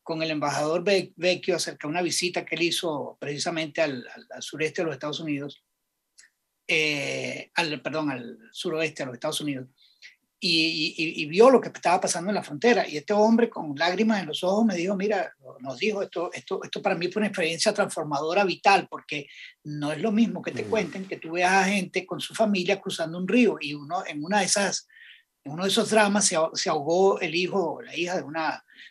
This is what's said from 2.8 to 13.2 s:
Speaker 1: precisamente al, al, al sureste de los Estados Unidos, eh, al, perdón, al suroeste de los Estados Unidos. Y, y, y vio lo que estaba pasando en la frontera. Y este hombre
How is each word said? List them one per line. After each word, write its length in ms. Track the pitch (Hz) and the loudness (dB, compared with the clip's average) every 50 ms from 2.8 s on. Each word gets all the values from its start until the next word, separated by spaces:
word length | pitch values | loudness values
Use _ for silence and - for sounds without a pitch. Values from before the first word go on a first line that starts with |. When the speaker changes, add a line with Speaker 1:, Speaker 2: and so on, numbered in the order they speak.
| - 170 151 139 120 113 - _ | -2 -2 -4 -4 -6 -8 -10 _
Speaker 1:
precisamente 600 | - 143 147 139 - 175 165 160 156 151 143 170 | -8 -8 -6 -4 -4 -2 -2 -2 -4 -2 0 0
al, 220 | 160 147 135 123 113 - | 0 0 0 -6 -10 -14
al, 140 | - - - - | -18 -20 -18 -18
al 120 | - - | -14 -14
sureste 400 | - - - 143 156 151 - - | -12 -10 -6 -4 -4 -2 -2 -2
de 40 | 175 | -4
los 80 | 160 139 | -4 -4
Estados 260 | 131 151 151 143 165 | -6 -6 -8 -6 -6
Unidos, 440 | 165 156 143 139 143 143 - - _ _ _ _ _ _ _ _ _ _ _ - - _ _ _ _ _ _ _ _ | -4 -4 -4 -4 -6 -10 -12 -16 _ _ _ _ _ _ _ _ _ _ _ -20 -20 _ _ _ _ _ _ _ _
eh, 880 | - 175 156 156 151 147 143 139 135 135 131 127 127 123 - - - - | 0 0 2 2 0 0 -2 -4 -4 -4 -4 -4 -6 -8 -10 -12 -4 -2
al, 260 | - 170 156 151 131 | -2 -2 -2 -4 -4
perdón, 280 | - - 151 156 151 143 | -6 -4 -4 -2 -2 -2
al 260 | 135 123 120 113 - - - - | -4 -4 -8 -12 -16 -18 -20 -16
suroeste 540 | - - - 180 156 156 160 156 156 - 147 | -12 -8 -6 -4 -2 -2 -2 -2 -4 -6 -8
de 20 | |
los 80 | 131 117 | -8 -8
Estados 260 | 117 - 151 151 - | -6 -4 -4 -4 -4
Unidos. 280 | 156 147 139 127 131 - _ _ _ _ _ _ - - - _ _ _ _ _ | -4 -4 -6 -6 -10 -14 _ _ _ _ _ _ -20 -20 -20 _ _ _ _ _
Y, 520 | - 180 165 160 160 165 160 160 156 165 - | 0 2 2 2 2 2 0 -2 -2 -2 -2
y, 260 | - 165 165 - 170 | -4 -4 -4 -4 -6
y 40 | 160 | -6
vio 240 | 147 165 190 233 269 | 2 6 8 8 10
lo 100 | 262 - | 8 6
que 80 | - - | 4 0
estaba 320 | - - - 175 180 185 | -8 -2 2 2 2 2
pasando 300 | 196 185 - 175 170 202 | 2 0 -2 -2 -2 -2
en 40 | 208 | -2
la 80 | 165 | -2
frontera. 460 | 143 - 151 143 - 240 233 190 160 - | -4 -6 -4 0 2 4 4 4 2 0
Y 80 | 147 | -4
este 160 | 151 - - | -6 -2 0
hombre 380 | 208 208 | 4 4